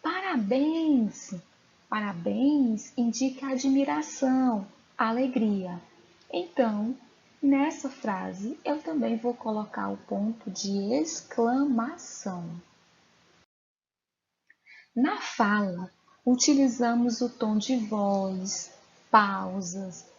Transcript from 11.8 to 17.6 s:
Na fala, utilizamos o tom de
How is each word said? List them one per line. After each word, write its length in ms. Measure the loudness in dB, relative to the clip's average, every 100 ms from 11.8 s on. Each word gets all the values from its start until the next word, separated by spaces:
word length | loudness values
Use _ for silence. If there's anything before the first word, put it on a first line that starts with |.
| -2 -8 -16 -10 -8 -8 -8 -12 -16 _ _ _ _ _ _ _ _ _ _ _ _ _ _ _ _ _ _ -20 _ -20 _ 0
Na 240 | 0 0
fala, 720 | -6 0 2 4 0 -4 -10 _ _ _
utilizamos 960 | 2 4 6 6 4 4 2 2 2 0
o 80 | -4
tom 300 | -2 0
de 180 | 0